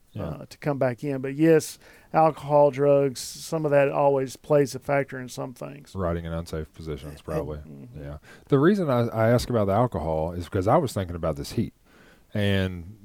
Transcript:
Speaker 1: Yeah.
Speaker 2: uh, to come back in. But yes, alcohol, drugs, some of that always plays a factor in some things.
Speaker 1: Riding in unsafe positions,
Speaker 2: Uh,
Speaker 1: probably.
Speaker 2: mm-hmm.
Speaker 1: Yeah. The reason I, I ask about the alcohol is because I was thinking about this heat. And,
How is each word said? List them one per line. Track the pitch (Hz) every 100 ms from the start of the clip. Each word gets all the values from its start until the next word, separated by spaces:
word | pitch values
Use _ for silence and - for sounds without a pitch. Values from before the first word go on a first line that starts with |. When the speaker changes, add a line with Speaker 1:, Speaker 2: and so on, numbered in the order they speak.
| _
Speaker 1:
Yeah. | 110 90
Speaker 2:
uh, | 147 135
to | -
come | 156 135
back | 131 120
in. | 147 135
But | 135
yes, | 139 160 156 - - - - _
alcohol, | 160 160 139 143 147 147
drugs, | 131 143 143 139 127
some | - - - 160 156
of |
that | 143 139
always | 147 143 139 135 -
plays | - 151 139
a | 127
factor | - 143 139 131
in | 127
some | - 135
things. | 123 143 143 147
Speaker 1:
Riding | 95 87 85
in | 82
unsafe | 82 85 80 78
positions, | - 80 71 76 73
Speaker 2:
Uh, |
Speaker 1:
probably. | - 78 73 76
Speaker 2:
mm-hmm. | 76 71 65 73
Speaker 1:
Yeah. | 71 73 - - -
The | 139
reason | 156 208 156
I, | 123 117
I | 110 113
ask | 120 -
about | 120 98
the |
alcohol | 98 120 87 78 78 80
is | 87
because | 87 101 92
I | 151
was | 139
thinking | - 90 87
about | 82 73
this | 71
heat. | - - - _ _ - _ _
And, | 107 101 98 92 90 85 107